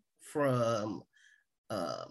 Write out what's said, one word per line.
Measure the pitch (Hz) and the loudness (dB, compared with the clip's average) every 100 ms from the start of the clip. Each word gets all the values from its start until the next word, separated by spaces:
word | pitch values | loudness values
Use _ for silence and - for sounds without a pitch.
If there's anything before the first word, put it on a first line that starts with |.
| _ _ | _ _
from, | - 151 143 123 117 113 107 92 - _ - _ _ _ - | -6 0 2 4 4 2 -2 -6 -10 _ -20 _ _ _ -6
uh, | 107 82 52 50 | -4 -4 -6 -10